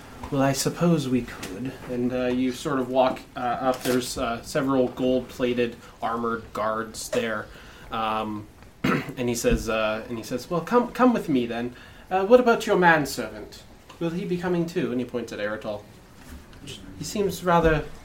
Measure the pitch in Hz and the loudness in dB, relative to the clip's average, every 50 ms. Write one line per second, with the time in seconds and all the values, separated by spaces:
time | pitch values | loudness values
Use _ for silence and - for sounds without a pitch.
0 | - - - - - - 143 135 135 139 135 135 - 147 - - 170 - - 147 | -18 -18 -16 -12 -8 -2 0 2 4 4 2 2 0 -2 0 2 4 4 4 4
1 | 135 127 127 123 117 - - - - - 90 - 123 135 127 - - - 127 123 | 2 2 0 0 0 -2 -10 -12 -10 -10 -8 -8 -8 -8 -8 -10 -8 -6 -2 0
2 | 123 123 127 127 127 123 123 127 131 127 123 - - 160 139 131 123 120 127 131 | 0 0 0 0 0 0 2 2 0 0 -2 -2 -2 -2 0 0 0 0 2 4
3 | 127 127 113 - - - - 131 123 120 120 - 131 131 127 - - 131 123 127 | 4 4 2 -2 -10 -12 -8 -4 -2 -2 -2 0 0 0 0 0 0 0 0 0
4 | 123 - - 143 131 117 117 117 - - - 156 135 135 135 131 123 123 - - | 0 -2 -4 -4 -2 -4 -4 -6 -6 -4 -2 0 2 2 4 4 4 2 0 0
5 | 131 127 127 127 123 - - - 127 120 120 123 120 113 113 - - - - - | 0 2 2 2 0 -4 -4 -2 0 0 2 2 0 0 -2 -8 -18 -18 -12 -6
6 | 117 110 113 117 117 117 113 113 104 - - 104 107 110 110 110 110 107 113 - | -4 -4 -2 -2 -2 -2 -4 -4 -8 -8 -6 -2 -2 -2 -2 -2 -4 -8 -8 -10
7 | - - - 120 117 113 107 104 104 - - - - - - - - - 120 113 | -8 -4 -2 -2 -2 -2 -4 -6 -8 -10 -14 -20 -20 -20 -20 -18 -14 -8 -4 -2
8 | 110 110 110 110 107 107 107 104 104 - - - - - - - - - 180 143 | -2 0 0 -2 -2 -4 -6 -8 -10 -14 -18 -20 -20 -20 -12 -4 0 0 0 0
9 | - - 143 - 123 120 120 117 - 123 113 110 110 110 110 110 110 107 107 110 | -2 -6 -6 -4 -2 -2 0 2 2 2 2 2 0 0 0 0 0 0 -2 -2
10 | 110 - 120 110 110 - 131 123 - - 180 165 165 - 226 247 240 240 - - | -6 -8 -10 -10 -8 -6 -6 -6 -6 -4 -4 -4 0 2 2 2 2 2 2 4
11 | 247 254 233 202 - - 143 123 120 117 113 117 120 123 123 - - - - - | 4 4 4 2 0 2 2 2 2 0 -2 -4 -4 -6 -8 -12 -20 -20 -20 -16
12 | - - 185 185 196 190 247 247 240 233 233 226 - 220 202 180 180 170 165 156 | -8 -2 -2 0 4 8 8 8 8 6 4 2 2 2 4 6 6 6 6 6
13 | 143 - - - 113 110 104 107 - - - - - - - - - - - - | 4 0 -4 -6 -6 -6 -8 -12 -14 -14 -16 -20 -20 -20 -20 -20 -20 -16 -8 -4
14 | 170 170 165 180 202 175 180 175 180 180 180 175 165 170 - 185 139 117 120 127 | -4 -2 -2 -2 -2 -2 -2 -2 0 0 0 0 0 0 0 -2 -2 0 0 -2
15 | 120 - - 120 113 - 113 98 104 104 107 107 - 110 104 101 - - - - | -2 -2 -4 -6 -6 -6 -6 -4 -4 -4 -4 -4 -6 -6 -6 -6 -8 -14 -20 -20
16 | - - - - - - - - - - - - - - - - - - - - | -20 -20 -20 -20 -18 -16 -16 -18 -18 -18 -20 -18 -16 -14 -14 -14 -16 -14 -12 -10
17 | 151 - - 220 196 185 175 - 175 180 170 170 160 160 156 143 - - - - | -8 -4 -2 0 0 0 0 0 2 4 6 6 6 6 4 2 0 -4 -10 -16
18 | - | -18